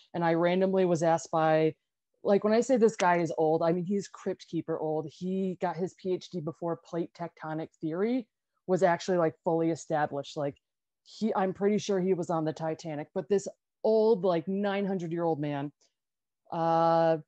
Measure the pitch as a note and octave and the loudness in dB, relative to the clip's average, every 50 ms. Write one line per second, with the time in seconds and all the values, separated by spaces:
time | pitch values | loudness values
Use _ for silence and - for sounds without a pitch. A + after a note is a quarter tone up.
0 | _ _ - F3+ E3+ E3 E3+ E3 E3+ F3 F3+ F#3 F#3+ F#3+ F#3+ F#3+ F#3+ F3 F3 D3+ | _ _ -4 -2 0 2 2 2 2 2 2 2 2 2 2 2 2 2 2 2
1 | E3+ E3 E3 E3 - - - D#3+ D#3+ D#3+ D#3 D#3 D#3 D#3+ D#3 _ _ _ _ _ | 2 2 2 2 0 -2 0 2 4 4 4 4 2 2 0 _ _ _ _ _
2 | _ _ _ _ - - G3+ G3 G3+ G#3+ A3 A#3 A#3 - C4+ A#3 A3 A3 A3 - | _ _ _ _ 0 2 2 2 2 2 2 2 2 2 4 4 4 4 4 2
3 | F#3+ F3 F3 F3 E3+ D3+ - - D#3+ D#3 D#3+ D#3+ E3+ E3 E3+ F#3 F3 F3 G#3 G3+ | 2 4 4 2 0 0 0 0 2 2 2 2 2 0 0 0 -2 -2 -4 -4
4 | F3 - - - - G3 F#3 - - - - D#3+ D#3 - E3 - - D#3 D#3 D#3 | -4 -8 -12 -10 -8 -8 -8 -8 -8 -8 -6 -6 -4 -4 -4 -4 -4 -4 -4 -4
5 | D#3 D3+ - - F3+ F#3 F#3+ F#3+ F#3+ F#3 F3+ - G3 F3 D#3+ D#3+ F#3 E3+ - - | -6 -8 -10 -8 -6 -4 -4 -2 -2 -4 -4 -4 -4 -6 -4 -4 -6 -6 -8 -8
6 | - F#3 F3+ E3+ - - - F3+ D3 E3 D#3+ - F3 E3+ E3 E3 - - - E3+ | -6 -4 -4 -6 -6 -8 -10 -8 -8 -8 -8 -6 -6 -6 -6 -6 -8 -8 -6 -6
7 | E3+ - - - F3 E3 - - - D#3 D#3 D#3+ D#3+ - _ _ - D#3 D#3 F3+ | -6 -6 -10 -12 -12 -12 -12 -12 -12 -10 -8 -8 -10 -12 _ _ -8 -6 -4 -2
8 | G3+ A#3 B3 C4 G#3+ _ _ _ _ _ _ _ _ - F#3 E3 F#3+ F3 E3+ E3+ | -2 -2 -2 -4 -6 _ _ _ _ _ _ _ _ -2 2 4 4 4 2 0
9 | - - F#3 F3 E3 D#3+ D#3 _ - F3+ E3 E3 E3 E3 E3 C#3+ - - D#3+ D3+ | 0 0 0 2 2 0 -2 _ -2 0 0 2 2 0 -2 -4 -4 -4 -2 -2
10 | D3+ D3 C#3+ C#3+ C#3 - - D#3 C#3+ C#3+ C#3 _ _ _ _ _ _ _ _ _ | -2 -2 -4 -6 -8 -8 -8 -6 -6 -6 -8 _ _ _ _ _ _ _ _ _
11 | _ - - - G#3 A3 - G#3+ F#3+ F#3+ F#3 - G3 G3+ G#3+ G3 - - G3+ F#3+ | _ -20 -8 -4 -2 -2 0 0 -2 -2 -2 0 0 2 2 0 0 -2 -2 0
12 | F3+ F#3+ F#3+ E3 E3+ - F3 D#3+ D#3 D#3 D3+ - D#3+ D#3+ D#3+ D#3+ - E3 D3+ C#3+ | 0 0 0 0 -2 -2 -2 -2 -2 -2 -4 -4 -6 -6 -6 -6 -8 -10 -8 -8
13 | D3+ - - F#3+ F3+ - G3+ G3 G3 - - _ _ _ _ _ - A3 A3 A3 | -10 -8 -8 -8 -2 0 -2 -2 -2 -4 -12 _ _ _ _ _ 0 2 2 4
14 | G#3+ A3 A3+ F#3 F3 F#3+ F3 E3 E3 G3 F#3+ G3 G3+ G3+ G3 G3+ G3+ F#3 G3 F#3 | 4 4 2 2 2 0 0 0 0 -2 -2 -2 -2 -2 -2 -2 -2 -2 -2 -4
15 | F3 E3 E3 E3+ E3+ E3 D#3+ C#3+ D3+ D3 D3 C#3 C#3+ D3 - _ _ _ _ _ | -4 -4 -4 -2 -2 -2 -2 -2 -2 -4 -4 -4 -6 -8 -10 _ _ _ _ _
16 | _ _ _ _ _ _ _ _ _ - - E3+ E3 E3 E3 E3 E3 E3 E3 E3 | _ _ _ _ _ _ _ _ _ -8 -4 -2 0 2 4 4 4 4 4 4
17 | E3 E3 D#3+ D#3+ D#3+ | 4 4 2 0 -2